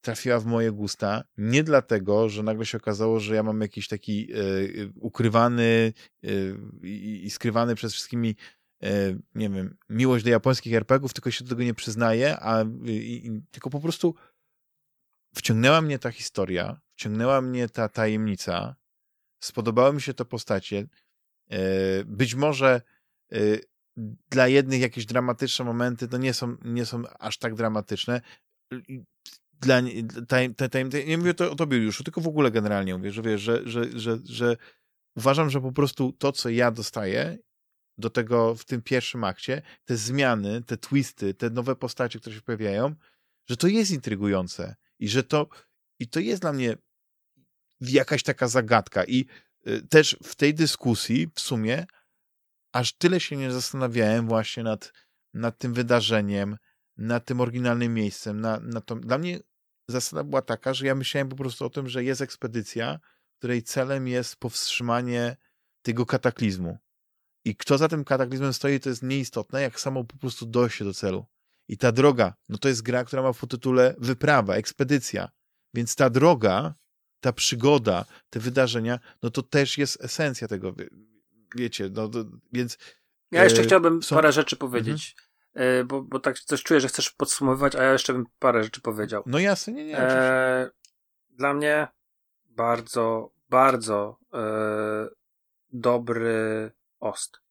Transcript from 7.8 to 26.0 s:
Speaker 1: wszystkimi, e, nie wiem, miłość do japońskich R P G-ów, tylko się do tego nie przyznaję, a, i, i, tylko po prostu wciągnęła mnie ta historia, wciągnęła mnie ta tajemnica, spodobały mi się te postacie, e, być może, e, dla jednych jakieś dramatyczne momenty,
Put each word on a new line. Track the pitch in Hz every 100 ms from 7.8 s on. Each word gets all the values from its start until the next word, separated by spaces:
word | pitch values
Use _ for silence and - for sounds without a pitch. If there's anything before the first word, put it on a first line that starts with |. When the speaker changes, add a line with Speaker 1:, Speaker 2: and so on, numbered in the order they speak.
| 113
Speaker 1:
wszystkimi, | - - 120 117 107 - _ _ _
e, | 101 101 98 92 -
nie | - 107
wiem, | 95 92 - _
miłość | 110 131 123
do | 113
japońskich | 113 131 127 117
R | 113 110
P | 135
G-ów, | 135
tylko | - 127
się | 117
do | 123
tego | 120
nie | 123
przyznaję, | 113 - 110 117 113 139 156
a, | 110 113 110 123
i, | 117 110 113 120 117
i, | 110 -
tylko | - 135
po | 143
prostu | 165 - 170 156 _ _ _ _ _ _ _ _ _ _ _
wciągnęła | - - 113 127 160
mnie | 160 139
ta | 120
historia, | - - - 113 90 98 - _
wciągnęła | - 110 107 120 135
mnie | 127 127 117
ta | - 110
tajemnica, | - 110 107 107 95 - 87 104 131 _ _ _ _ _ _
spodobały | - - 113 113 131
mi | 143
się | 135
te | 127
postacie, | 120 120 - 101 - 101 104 _ _ _ _ _ _
e, | 104 95 95 95 95
być | 104 107 123
może, | 123 147 135 135 123 - _ _ _ _
e, | 110 104 107 - _ _ - 107 113 _
dla | 131 127
jednych | 139 135 131
jakieś | 123 123 110
dramatyczne | 123 127 120 131 -
momenty, | 123 117 123 120